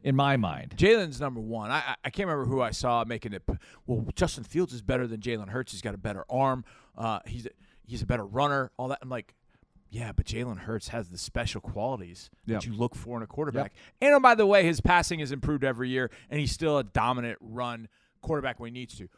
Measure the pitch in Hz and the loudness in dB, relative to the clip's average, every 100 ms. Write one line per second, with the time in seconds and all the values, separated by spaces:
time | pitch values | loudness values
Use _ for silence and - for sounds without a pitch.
0 | 139 135 139 135 92 67 - - 190 226 | 2 4 4 4 2 -2 -8 4 8 8
1 | 170 127 143 117 110 113 107 143 131 - | 4 -4 -6 -4 -6 -6 -2 -2 -2 -4
2 | 139 - 190 147 123 131 117 - 123 120 | -6 -2 -2 0 0 0 0 0 2 2
3 | 113 113 - 98 - - - - - 117 | 2 -4 -6 -6 -4 -6 -8 -16 -4 -2
4 | 113 - 175 - 110 165 175 123 98 127 | -2 0 0 0 -4 -2 -2 -2 -2 0
5 | 120 110 120 110 95 120 123 95 107 101 | 0 -4 -4 -6 -4 -6 -6 -8 -8 -6
6 | 107 98 - 127 135 127 - - _ - | -6 -6 -4 0 2 0 -6 -20 _ -6
7 | 113 104 - 123 113 - _ _ 107 117 | -4 -4 -6 -10 -10 -16 _ _ -12 -8
8 | 104 120 98 120 143 139 127 - 127 135 | -2 -2 -2 -2 0 0 -2 -6 -6 -6
9 | 131 123 - _ _ _ _ - - 113 | -6 -8 -10 _ _ _ _ -20 -12 -8
10 | 113 - - 110 123 92 104 110 - 123 | -2 -2 -2 -4 -4 -8 -6 -6 -6 -10
11 | - 175 - - 113 107 - 101 120 123 | -10 -12 -8 -6 -4 -6 -8 -6 -4 -6
12 | 87 87 - _ - 110 117 107 120 - | -10 -16 -20 _ -6 -4 -4 -2 -2 -4
13 | 120 120 110 - 151 117 101 - - - | -10 -8 -8 -6 -4 -2 -4 -8 -20 2
14 | 277 285 262 220 202 202 170 156 - 175 | 6 8 8 8 8 8 6 2 4 4
15 | 160 165 135 135 - 143 131 120 127 127 | 4 -4 -4 -4 -2 0 0 0 -2 0
16 | 120 - - 147 131 - 156 143 107 - | -2 -6 -8 -4 -2 0 2 2 2 2
17 | 117 127 120 - 117 117 123 117 110 _ | 2 2 -4 -8 -10 -6 -6 -6 -12 _
18 | _ _ - 151 131 117 117 123 123 - | _ _ -4 -2 -2 -6 -10 -10 -12 -12
19 | 90 | -16